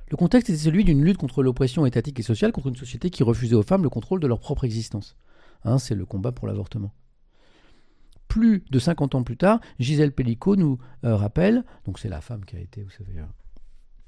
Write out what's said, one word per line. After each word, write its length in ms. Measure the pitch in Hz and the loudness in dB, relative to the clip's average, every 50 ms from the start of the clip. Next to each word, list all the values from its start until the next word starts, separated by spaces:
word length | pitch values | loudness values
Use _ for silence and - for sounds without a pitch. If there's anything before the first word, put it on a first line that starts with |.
| - - | -10 -8
Le 60 | 147 | -2
contexte 340 | - 175 170 - 247 233 - | 0 2 4 4 4 4 2
était 100 | 165 151 | 0 0
celui 260 | 151 165 151 202 208 | 2 2 2 4 4
d'une 180 | 175 151 135 147 | 4 4 6 4
lutte 140 | 185 196 | 4 2
contre 260 | - 151 127 - 147 135 | 2 -2 -2 0 0 0
l'oppression 420 | 131 123 - 135 127 - 170 147 | 0 2 2 0 0 2 2 0
étatique 340 | 123 - 120 - 151 139 120 | 2 2 0 -2 -2 -6 -6
et 40 | 110 | -2
sociale, 300 | - 110 - 208 226 226 | -2 0 2 0 0 0
contre 140 | 175 127 | -2 -6
une 80 | 135 120 | -6 -8
société 340 | 127 131 - - - - 180 | -8 -10 -12 -8 -6 -6 -4
qui 140 | 175 - 113 | -2 2 2
refusait 320 | 113 117 113 127 110 120 | 2 2 2 2 4 4
aux 80 | 110 104 | 4 4
femmes 200 | - 185 196 170 | 4 2 2 2
le 60 | 127 | 0
contrôle 320 | - 120 - - 185 190 | -2 -4 -4 -4 -4 -2
de 60 | 151 | 0
leur 120 | 127 117 104 | -2 -2 -4
propre 240 | - - 143 - 135 | -4 -6 -4 -2 -2
existence. 540 | 120 110 113 110 - - 101 - - - _ _ - - - - - - - - | -2 -4 -4 -6 -6 -8 -10 -10 -12 -18 _ _ -20 -20 -20 -20 -20 -20 -8 -2
Hein, 160 | 113 123 135 | 0 0 0
c'est 160 | - - 117 | 0 -2 -4
le 100 | 98 92 | -6 -6
combat 260 | - - 95 95 120 | -6 -6 -6 -4 -6
pour 160 | 123 123 117 | -6 -6 -6
l'avortement. 460 | 104 101 101 104 - - 110 98 101 - _ _ _ _ _ _ _ _ _ _ _ _ _ _ _ _ _ _ _ _ _ - - - - - | -6 -6 -6 -6 -6 -8 -8 -8 -8 -10 _ _ _ _ _ _ _ _ _ _ _ _ _ _ _ _ _ _ _ _ _ -20 -20 -20 -16 -10
Plus 360 | - - 220 226 226 208 180 - - | -4 0 2 4 4 4 2 0 0
de 80 | 131 127 | -2 0
cinquante 360 | 123 170 170 - 139 131 - | 2 2 0 0 0 -2 0
ans 80 | 131 120 | -2 -2
plus 120 | 123 117 | -4 -2
tard, 240 | - 175 196 220 226 - - - - | 2 4 4 4 2 -2 -6 -6 -4
Gisèle 340 | 123 131 156 143 151 143 - | -2 0 2 4 2 2 2
Pellico 420 | - 127 120 113 - - 190 208 | 0 -2 -2 -2 0 2 2 4
nous, 220 | 196 170 147 131 123 - - - - - | 4 4 2 0 -2 -6 -14 -12 -4 -2
euh, 140 | 120 110 | 0 0
rappelle, 480 | 101 101 104 - 151 175 208 233 254 240 - - - - | 0 0 0 0 2 2 4 4 2 0 -4 -12 -14 -12
donc 160 | 104 92 - | -12 -10 -8
c'est 80 | - | -10
la 140 | 98 87 78 | -10 -10 -10
femme 240 | - - 117 104 98 | -10 -12 -12 -14 -14
qui 100 | - - | -14 -14
a 40 | 87 | -14
été, 240 | 90 - - 107 98 | -14 -14 -14 -16 -16
vous 60 | 95 | -16
savez, 300 | - - 95 95 92 78 | -16 -16 -14 -12 -12 -10
euh, 60 | 76 80 - - - - - - - - - - - - - - - | -12 -14 -16 -18 -18 -18 -18 -18 -18 -18 -20 -20 -20 -20 -20 -20 -20